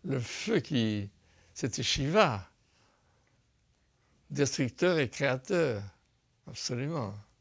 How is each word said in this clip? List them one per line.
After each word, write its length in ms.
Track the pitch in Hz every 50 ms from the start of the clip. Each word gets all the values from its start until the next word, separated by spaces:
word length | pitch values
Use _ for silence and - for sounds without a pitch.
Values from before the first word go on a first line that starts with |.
| -
Le 160 | - 135 131
feu 400 | 117 - - - - 208 226 185
qui, 500 | 120 - 160 123 113 110 107 104 101 101 _ _ _ _ _ _ _ _ _
c'était 300 | - - 127 - - 120
Shiva, 640 | - - - 139 139 165 214 208 160 117 98 87 - _ _ _ _ _ _ _ _ _ _ _ _ _ _ _ _ _ _ _ _ _ _ _ _ _ _ _ _ _ _ _ _ _ _ _ _
destructeur 720 | 147 139 143 131 - - 139 120 - - 175 180 180 160
et 100 | 143 113
créateur, 720 | - - 147 131 127 131 131 - 196 175 165 139 113 101 101 98 - _ _ _ _ _ _ _ _ _ _
absolument. 680 | - 127 - - - 123 120 135 147 170 156 117 98 101 104 104 _ _ _